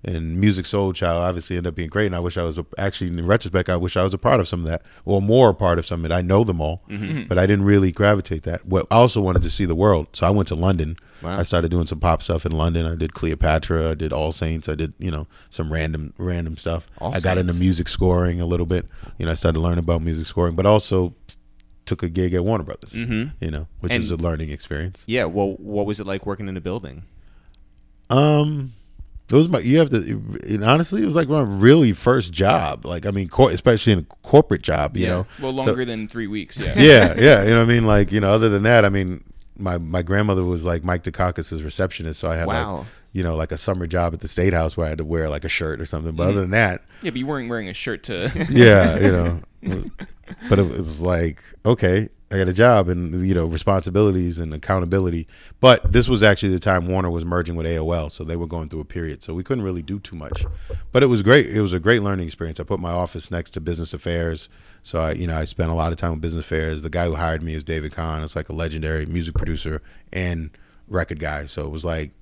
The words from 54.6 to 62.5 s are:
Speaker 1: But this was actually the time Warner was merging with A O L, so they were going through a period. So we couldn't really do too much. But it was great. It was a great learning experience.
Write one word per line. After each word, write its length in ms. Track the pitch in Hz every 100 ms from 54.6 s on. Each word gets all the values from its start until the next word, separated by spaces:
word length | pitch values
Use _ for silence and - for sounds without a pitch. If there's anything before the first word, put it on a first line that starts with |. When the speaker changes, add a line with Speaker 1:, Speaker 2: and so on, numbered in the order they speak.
| - 95 87 95 92 85 82 - - -
Speaker 1:
But 320 | 127 120 -
this 180 | 123 120
was 140 | 120
actually 300 | 107 98 101
the 60 | 92
time 280 | 101 92 87
Warner 240 | 92 92
was 120 | 85
merging 320 | 82 87 85 85
with 120 | 80
A 100 | 85
O 140 | 80
L, 180 | 85 76
so 140 | -
they 120 | 78 85
were 120 | 85
going 220 | 85 78
through 100 | 80
a 60 | 73
period. 360 | 90 82 73
So 140 | - 82
we 80 |
couldn't 200 | 92 131
really 200 | 98 90
do 160 | 78 101
too 160 | - 87
much. 280 | 71 - - - - - -
But 120 | 127
it 40 | 135
was 140 | 120
great. 240 | 98 139 113
It 140 | 107
was 120 | 101
a 60 | 90
great 220 | 87 120
learning 240 | 101 98 85
experience. 340 | - 85